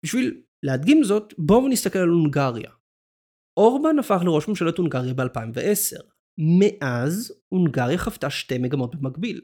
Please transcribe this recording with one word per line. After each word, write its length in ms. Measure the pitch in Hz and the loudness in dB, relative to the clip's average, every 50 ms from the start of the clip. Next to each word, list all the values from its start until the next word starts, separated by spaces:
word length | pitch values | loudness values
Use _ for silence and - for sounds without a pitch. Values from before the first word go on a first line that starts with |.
| - | -8
בשביל 380 | 156 - 247 254 127 - - - _ _ _ - | -4 -2 -2 -2 -2 -4 -8 -18 _ _ _ -4
להדגים 400 | 139 131 127 147 196 294 320 285 | -2 -2 0 4 4 6 6 6
זאת, 300 | 190 202 214 214 - - - | 4 0 -2 -2 -6 -8 -6
בואו 300 | 160 147 196 240 262 277 | 2 4 4 4 6 4
נסתכל 300 | 262 - - 202 - 190 | 0 0 -2 -2 -2 0
על 100 | 185 170 | 2 2
הונגריה. 640 | 170 175 160 151 135 147 139 131 120 113 107 - _ _ _ _ _ _ _ _ _ _ _ _ _ _ _ _ _ - | 4 4 2 2 2 0 0 0 -2 -6 -10 -14 _ _ _ _ _ _ _ _ _ _ _ _ _ _ _ _ _ 4
אורבן 400 | 202 226 247 277 294 320 320 294 | 4 4 4 4 0 2 2 0
הפך 220 | 254 - 208 180 175 | 2 0 0 2 2
לראש 240 | 180 165 151 - - | 2 2 0 0 -2
ממשלת 300 | 214 - 175 165 165 - | -4 -2 -2 -2 0 0
הונגריה 360 | 180 160 135 127 127 127 131 | -2 -2 -2 -2 -4 -4 -2
באלפיים 360 | 131 127 127 - 123 113 113 123 | -2 -4 -4 -4 -6 -8 -6 -6
ועשר. 460 | 123 - 196 208 202 - - - - - _ _ _ _ _ _ - 156 156 170 180 | -4 -2 0 0 0 -2 -6 -6 -10 -18 _ _ _ _ _ _ -2 0 4 4 6
מאז, 840 | 196 208 196 - 147 135 123 120 123 143 170 208 247 - - _ _ _ | 4 4 2 0 -4 -4 -2 -2 -2 -2 -4 -4 -8 -10 -14 _ _ _
הונגריה 500 | - 185 180 160 120 135 123 120 151 180 | 0 0 0 2 0 0 0 0 -2 -2
חוותה 320 | - 233 214 - - 143 | -4 -6 -8 -6 -8 -6
שתי 280 | 139 - - _ 131 123 | -6 -8 -6 _ -4 -4
מגמות 360 | 127 123 131 123 127 120 - | -2 -2 -2 -2 -4 -6 -6
במקביל. 460 | 156 135 131 127 156 185 240 190 - | -6 -8 -8 -6 -6 -6 -6 -6 -8